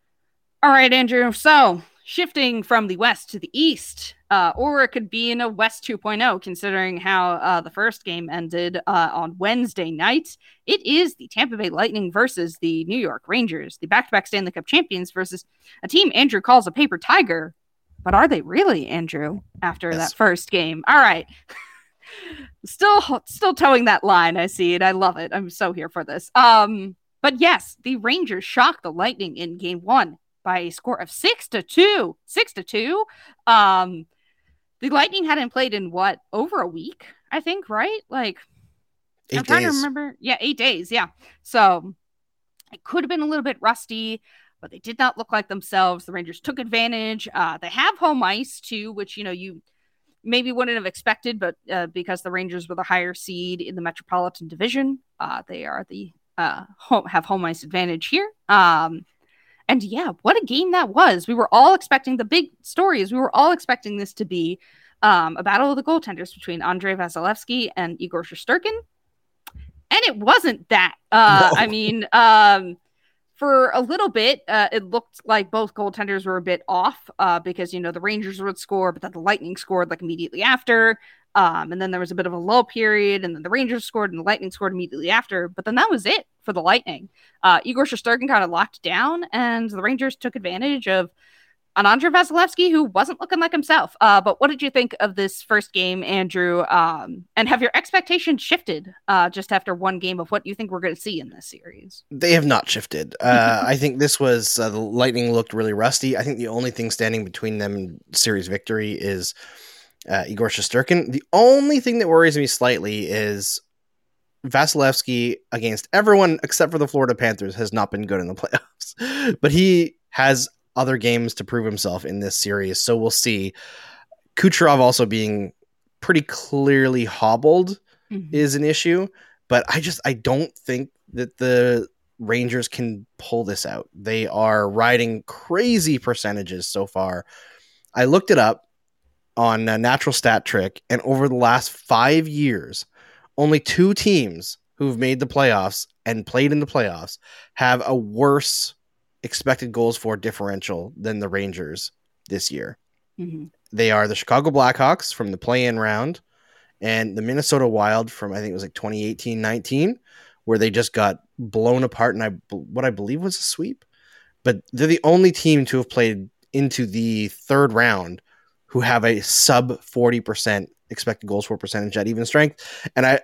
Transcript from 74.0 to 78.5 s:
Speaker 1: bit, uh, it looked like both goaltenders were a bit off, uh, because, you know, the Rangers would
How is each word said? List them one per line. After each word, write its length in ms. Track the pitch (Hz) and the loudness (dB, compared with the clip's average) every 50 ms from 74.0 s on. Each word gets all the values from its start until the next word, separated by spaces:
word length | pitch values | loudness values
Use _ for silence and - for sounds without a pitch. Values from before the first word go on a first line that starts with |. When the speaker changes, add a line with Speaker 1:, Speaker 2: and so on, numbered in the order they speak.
| 415 349 | 0 0
Speaker 1:
bit, 320 | - 226 214 247 285 - _ - | 0 0 2 2 0 0 _ -2
uh, 200 | 208 214 208 - | 0 2 2 2
it 120 | 220 220 196 | 0 -4 -6
looked 380 | 180 190 233 - _ _ - - | -4 -6 -6 -6 _ _ -10 -2
like 280 | 220 220 208 196 190 | 0 0 0 0 -2
both 240 | - 220 220 202 - | -4 -4 -4 -4 -4
goaltenders 500 | - 208 202 196 - 208 202 196 190 190 | -6 -6 -6 -6 -6 -6 -6 -6 -6 -4
were 120 | 190 185 185 | -4 -6 -4
a 40 | |
bit 220 | 175 185 180 175 - - | -2 -4 -4 -4 -4 -4
off, 400 | 185 180 185 247 269 - _ - - - | -2 0 0 0 -2 -4 _ -12 -4 -2
uh, 200 | 190 180 175 170 | 0 0 0 0
because, 320 | 170 180 180 - 180 175 | -2 -6 -8 -6 -8 -8
you 80 | 185 180 | -8 -8
know, 120 | 175 170 | -8 -8
the 100 | 170 175 | -8 -6
Rangers 400 | 175 202 214 208 214 190 196 190 | -6 -4 -4 -4 -6 -8 -10 -8
would 160 | 190 196 | -8 -8